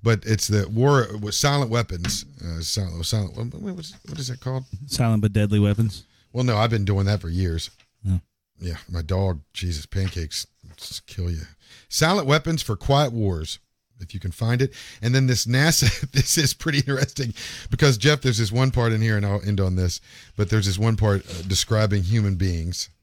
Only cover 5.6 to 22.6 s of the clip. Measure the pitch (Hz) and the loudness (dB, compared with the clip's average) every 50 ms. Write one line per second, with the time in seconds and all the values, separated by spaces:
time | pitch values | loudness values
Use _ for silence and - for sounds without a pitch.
5.6 | 104 104 104 104 113 107 - - - _ _ _ _ _ - 120 127 127 113 104 | 4 4 4 2 0 -2 -2 -8 -16 _ _ _ _ _ -6 -2 0 0 2 2
6.6 | 110 120 113 110 101 95 101 98 98 98 104 104 - 82 85 92 95 87 82 82 | 2 2 2 0 0 0 2 2 2 2 0 0 -2 -4 -2 0 0 0 0 -2
7.6 | - - - _ _ _ _ _ 107 98 95 87 - _ _ _ _ _ _ - | -6 -8 -14 _ _ _ _ _ -2 -2 -2 -2 -2 _ _ _ _ _ _ -10
8.6 | 85 87 82 - - - 90 87 80 76 95 95 98 95 87 73 - _ _ - | -10 -8 -8 -10 -10 -8 -8 -8 -4 -2 0 0 2 0 0 -4 -8 _ _ -6
9.6 | 95 90 82 76 71 - - 98 95 92 - 92 82 76 - - - _ _ _ | -4 -4 -4 -4 -8 -6 -4 -2 -2 -2 -4 -6 -8 -6 -8 -10 -10 _ _ _
10.6 | - 82 82 - - - - - _ - - - 87 87 85 78 76 - - _ | -20 -20 -20 -18 -16 -14 -14 -14 _ -12 -8 -6 -4 -4 -4 -6 -8 -12 -18 _
11.6 | _ _ - - _ _ - - 156 160 185 208 151 135 147 156 - 170 165 160 | _ _ -20 -20 _ _ -2 0 2 4 2 2 2 2 2 2 2 0 -4 -2
12.6 | - - 110 - - - 135 143 151 131 117 117 107 98 90 78 78 - - - | -2 -4 -4 -4 0 2 4 4 4 2 0 -2 -2 0 -2 -2 -6 -8 -10 -14
13.6 | _ _ _ _ _ _ _ _ 92 85 - 95 - 95 85 - 117 113 120 123 | _ _ _ _ _ _ _ _ -18 -12 -12 -8 -8 -8 -6 -2 0 0 2 2
14.6 | 135 131 - - - - - - 107 117 127 135 131 127 127 104 - 117 120 131 | 0 -2 -2 -10 -20 -20 -16 -4 -2 2 2 4 4 4 2 0 0 0 2 4
15.6 | 143 165 170 - 139 113 - - - - - 135 131 - - 165 147 131 - _ | 4 4 4 4 4 2 2 2 -4 -2 0 0 2 2 2 2 2 0 -2 _
16.6 | - 160 147 143 120 - 139 131 139 135 - - 135 117 104 - - - - - | -4 -2 0 0 0 0 0 -2 -2 -4 -4 -6 -6 -6 -6 -8 -12 -14 -14 -14
17.6 | - - - - 156 143 127 107 98 147 151 139 - 131 117 104 117 98 110 123 | -6 -6 0 4 4 4 4 6 4 4 4 4 2 0 0 2 0 0 2 2
18.6 | 131 131 127 127 117 113 113 110 110 113 110 104 101 101 101 104 - 101 107 95 | 2 2 2 2 2 2 2 2 2 2 2 2 2 0 -2 -2 0 -2 0 0
19.6 | 98 92 90 90 92 87 - - _ - - - - - - - 104 92 107 110 | 0 0 2 2 0 0 -2 -4 _ -18 -20 -20 -20 -14 -4 -4 -2 2 2 2
20.6 | 98 98 92 95 107 113 110 101 110 107 101 98 - - - 87 85 95 95 - | 2 0 0 2 2 2 2 4 4 2 2 2 -2 -6 -12 -10 -4 -2 -2 -2
21.6 | - - 113 107 107 104 101 101 92 87 113 113 104 101 98 87 95 95 87 82 | 0 0 2 2 2 2 2 0 0 2 2 2 2 2 0 0 0 0 0 -2